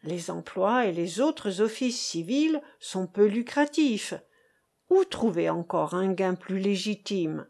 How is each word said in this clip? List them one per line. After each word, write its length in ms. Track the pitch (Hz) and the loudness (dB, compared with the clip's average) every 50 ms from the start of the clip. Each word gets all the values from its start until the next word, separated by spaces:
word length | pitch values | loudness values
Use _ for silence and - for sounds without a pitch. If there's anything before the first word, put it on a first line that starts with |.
| - | -10
Les 280 | 156 175 175 170 - | -8 -6 -6 -6 -6
emplois 540 | 170 170 165 - - 196 185 202 233 254 240 | -8 -8 -10 -8 -2 0 2 2 4 4 2
et 60 | 196 | 2
les 280 | 170 165 170 185 160 202 | 0 -2 -4 -4 0 0
autres 420 | 262 311 - - - 208 185 180 | 0 0 0 -2 -4 -6 0 0
offices 380 | 214 220 220 - 262 254 233 - | 0 0 0 -2 -2 -2 -2 -4
civils 600 | - - - 165 170 170 247 285 311 320 311 294 294 - - _ | -6 -6 -6 -6 -4 -2 0 2 2 2 0 0 -4 -10 -20 _
sont 280 | - - - 190 185 180 | -16 -8 -4 -4 -4 -4
peu 180 | - 202 208 | 4 4 4
lucratifs. 880 | 214 202 240 233 - - 285 294 294 294 - 311 277 220 202 - - - - - _ _ _ _ _ _ _ _ _ _ _ _ _ | 4 4 0 -2 -2 0 0 0 2 2 2 2 2 2 0 -4 -6 -10 -10 -12 _ _ _ _ _ _ _ _ _ _ _ _ _
Où 140 | 359 381 370 | 4 4 4
trouver 440 | - - - 226 226 170 170 165 165 | 2 -2 0 0 0 2 2 0 0
encore 440 | 165 170 165 - - 165 156 151 170 | 0 -2 -4 -2 0 0 0 0 0
un 200 | 180 190 190 190 | 0 0 0 0
gain 220 | 175 190 185 180 | 0 0 0 0
plus 240 | 180 - - 190 196 | -2 -4 -4 -4 0
légitime, 880 | 190 202 202 185 185 214 208 196 - - 202 190 170 156 156 151 139 | 0 0 0 0 -2 -4 -6 -6 -6 -4 -2 -2 -2 -2 -4 -6 -8